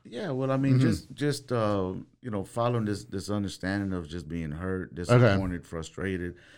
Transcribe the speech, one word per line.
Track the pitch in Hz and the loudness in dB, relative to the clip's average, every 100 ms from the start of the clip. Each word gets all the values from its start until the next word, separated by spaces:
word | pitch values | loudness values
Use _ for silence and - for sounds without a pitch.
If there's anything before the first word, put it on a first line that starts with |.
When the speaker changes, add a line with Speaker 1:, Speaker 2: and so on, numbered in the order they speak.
Speaker 1:
Yeah, | - 233 190 | -14 -8 -6
well, | 131 135 | -2 -2
I | 135 | 2
mean, | 135 | 4
Speaker 2:
Mm-hmm. | 131 127 | 6 4
Speaker 1:
just, | 107 - | 2 -4
just, | - 147 139 - | -4 -2 -2 -2
uh, | 120 104 101 92 95 - _ | 0 2 2 -2 -4 -10 _
you | 123 | -8
know, | 104 | -6
following | 92 117 117 120 | -4 -2 0 0
this, | 104 101 | 0 -2
this | - 98 95 | -6 -8 -4
understanding | 104 98 - 92 101 98 90 | -2 -4 -4 -4 -2 -2 -4
of | 78 | -6
just | 85 76 | -10 -8
being | 85 80 | -6 -6
hurt, | 76 92 92 87 | -6 -4 -4 -6
Speaker 2:
Okay. | 80 | -4
Speaker 1:
disappointed, | 87 120 120 98 92 87 | 4 8 8 6 2 -4
frustrated, | - 85 80 - 95 92 87 87 - | -8 -10 -10 -6 -4 -4 -6 -10 -18